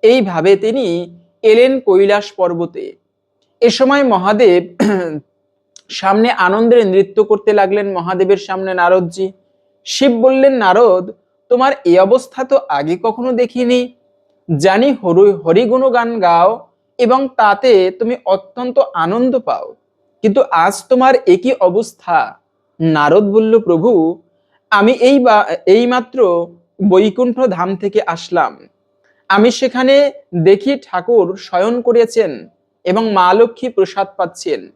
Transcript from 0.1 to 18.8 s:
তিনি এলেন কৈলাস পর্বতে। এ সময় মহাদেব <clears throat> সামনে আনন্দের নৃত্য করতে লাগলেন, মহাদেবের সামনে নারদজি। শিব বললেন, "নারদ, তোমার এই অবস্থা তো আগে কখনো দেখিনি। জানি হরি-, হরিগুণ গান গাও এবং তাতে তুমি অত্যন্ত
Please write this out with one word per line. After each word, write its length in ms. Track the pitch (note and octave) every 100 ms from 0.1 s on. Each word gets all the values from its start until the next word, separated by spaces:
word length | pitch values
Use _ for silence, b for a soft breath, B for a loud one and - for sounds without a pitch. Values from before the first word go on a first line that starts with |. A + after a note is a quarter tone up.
| C4 G3 F3 E3+ G3
তিনি 600 | G#3+ B3 A3 E3+ F3 - _ _
এলেন 380 | A3 A3 C4 C4+
কৈলাস 520 | B3 F#3+ G3 G3+ G3+
পর্বতে। 640 | - F3+ E3+ E3+ E3+ F#2+ - _ _ _ _ _ _
এ 80 | A#3
সময় 340 | - C4 C#4+
মহাদেব 720 | C4+ G3 F#3 G#3 A#3 F3+ F3 -
<clears throat> 1080 | G#3 G3 F3 D3+ _ _ _ _ _ _ _
সামনে 420 | - F#3+ G3+ A#3
আনন্দের 560 | A#3+ F3+ G3+ A#3 A#3+ G#3
নৃত্য 360 | F#3 G3 G#3
করতে 300 | G#3 G#3 G#3+
লাগলেন, 400 | G#3+ F#3+ G3+ G3+
মহাদেবের 440 | F#3 E3+ F#3 F#3+ G3
সামনে 360 | G3+ F#3+ F#3+
নারদজি। 580 | F#3 F3 F#3 F3 F3+ F#3+ - _ _ _ _ -
শিব 260 | - C4+
বললেন, 420 | A#3 B3+ C4 C4+
"নারদ, 580 | C4 G3+ F#3+ A#3 F#3 F#3 - _ _ _
তোমার 240 | A#3+ C4 C#4 F3
এই 140 | F3
অবস্থা 440 | F#3+ B3+ - -
তো 160 | B3+ C4+ -
আগে 280 | C#3+ D3+ F3
কখনো 280 | A3+ A3 B3
দেখিনি। 600 | A#3+ B3 B3 A#3+ B3 B3 _ _ _ _ _ - D#3
জানি 340 | F3+ G3 C4+
হরি-, 420 | B3 F#3 E3+ G3+
হরিগুণ 560 | F#3 D#3+ F3 A#3+ B3+ C4
গান 300 | A#3+ A#3 A#3
গাও 480 | F3+ E3+ A#3 A3+ - _ _ -
এবং 300 | A#3+ C4 C4+ C4
তাতে 540 | G#3+ G3+ B3+ G#3 F#3
তুমি 240 | F#3 A3+ B3 -
অত্যন্ত 540 | F#3+ G3 - B3 B3